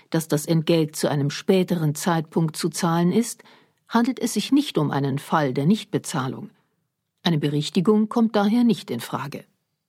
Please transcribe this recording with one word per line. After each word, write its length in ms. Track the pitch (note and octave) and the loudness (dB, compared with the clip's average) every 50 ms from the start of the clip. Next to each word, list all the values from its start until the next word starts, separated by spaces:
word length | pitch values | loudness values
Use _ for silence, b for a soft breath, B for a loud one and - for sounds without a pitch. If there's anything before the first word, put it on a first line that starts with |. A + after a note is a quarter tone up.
| B B | B B
dass 200 | - D#3+ D#3 - | -4 -2 -2 0
das 160 | - D3 - | -2 -2 0
Entgelt 500 | - E3+ D#3+ D#3 - E3+ E3 D#3+ D#3 - | 0 0 2 2 2 2 2 2 0 -2
zu 140 | - - D#3 | -2 -2 0
einem 200 | C3+ D3 C#3 C#3+ | 0 0 0 -2
späteren 680 | - - - - F#3+ F#3+ F3+ F3 F#3 E3+ D#3+ D3+ D3 | -4 -2 0 2 2 2 2 0 0 0 0 -2 -2
Zeitpunkt 600 | - - G3 E3+ E3 D#3 - - F3 E3 D#3 D3+ | -2 0 0 0 0 -2 -2 -2 -2 -2 -2 -2
zu 140 | - - E3+ | -4 -6 -4
zahlen 420 | D#3 - - E3+ E3 E3+ F3 F3 | -4 -2 0 0 2 2 2 2
ist, 320 | F3 G#3+ A#3+ - - - - b b b b b b b b b | 2 2 0 -2 -6 -14 -18 b b b b b b b b b
handelt 300 | - A#3 A#3+ B3+ B3+ - | 0 0 2 0 -2 -2
es 140 | - A#3 - | -4 -4 -2
sich 200 | G#3+ G3 - C4+ | -4 -2 2 2
nicht 240 | D4 C#4+ - - | 2 2 2 0
um 120 | F3+ D3+ C#3 | 0 0 0
einen 300 | C3+ C3+ C#3+ C#3+ C3 C#3+ | 0 -2 -2 -2 -2 -4
Fall 340 | - - - E3 D3+ C3+ B2 | -4 -2 0 0 0 0 0
der 120 | C#3 C#3 | 0 2
Nichtbezahlung. 840 | D#3 A3 G#3+ - - - D3 - - - D3+ B2+ C3+ A#2+ - - - - _ _ _ _ _ _ _ _ _ _ _ _ _ - | 2 2 2 0 -4 -4 -4 -4 -4 -6 -4 -4 -6 -6 -10 -12 -16 -18 _ _ _ _ _ _ _ _ _ _ _ _ _ 0
Eine 160 | F3+ E3+ D3+ | 0 0 2
Berichtigung 680 | C#3+ D3 D3 D3 D3 - - G3 E3 - G#3+ G#3+ A3 | 0 0 -2 -2 -2 -2 0 0 4 4 4 4 2
kommt 280 | G#3+ - A#3+ A3+ A3 - | 0 0 0 0 2 2
daher 280 | G#3+ G3+ G#3 G#3 A#3+ B3 | 2 2 2 2 4 4
nicht 260 | A#3 G3+ - - - | 2 2 0 -2 -8
in 120 | B2 A#2+ | -8 -8
Frage. 420 | - - - A#2 B2+ C#3+ - - - _ _ _ _ _ _ _ _ | -8 -6 -8 -8 -8 -8 -12 -14 -16 _ _ _ _ _ _ _ _